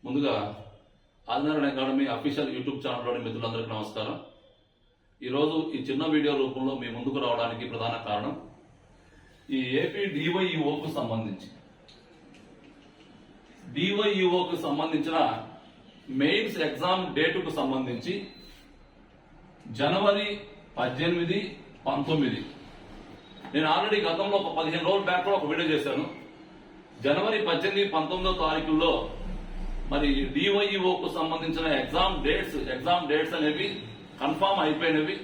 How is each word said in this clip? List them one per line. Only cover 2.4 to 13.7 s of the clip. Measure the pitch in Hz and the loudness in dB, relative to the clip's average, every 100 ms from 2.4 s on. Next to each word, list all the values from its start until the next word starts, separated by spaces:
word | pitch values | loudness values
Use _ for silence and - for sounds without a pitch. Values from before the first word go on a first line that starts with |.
| 135 131 | -2 -2
YouTube | 131 131 135 | -4 -4 -4
ఛానల్లోని | 120 123 120 | -4 -2 -4
మిత్రులందరికీ | 113 113 113 113 110 | -4 -4 -4 -4 -4
నమస్కారం. | 110 107 110 107 - - - _ _ _ _ _ _ _ _ | -6 -6 -6 -6 -6 -10 -20 _ _ _ _ _ _ _ _
ఈరోజు | 123 135 151 160 160 131 | -4 2 2 2 -2 -4
ఈ | |
చిన్న | - 135 156 | -2 0 2
వీడియో | 151 147 135 | 4 4 2
రూపంలో | 127 131 131 131 | 0 0 -2 -2
మీ | 120 113 | -6 -4
ముందుకు | 127 135 123 | -2 0 0
రావడానికి | 117 117 113 110 | 0 0 -2 -6
ప్రధాన | - 113 117 107 | -4 -2 -4 -2
కారణం | 104 127 - - - - - - - - - - - - | -2 -2 -8 -12 -20 -20 -20 -20 -20 -20 -20 -20 -20 -4
ఈ | 135 127 131 | -2 0 0
ఏపీ | - 202 196 | 0 -2 -2
డీవైఈఓకు | 147 165 180 185 160 143 156 151 143 | 0 0 2 0 2 0 0 -4 -4
సంబంధించి, | 117 113 104 95 - - - - - - - - - - - - - - - - - - - - - - - | -2 -2 -4 -8 -12 -20 -20 -20 -20 -20 -20 -20 -20 -20 -20 -20 -20 -20 -20 -20 -20 -20 -20 -20 -20 -20 -10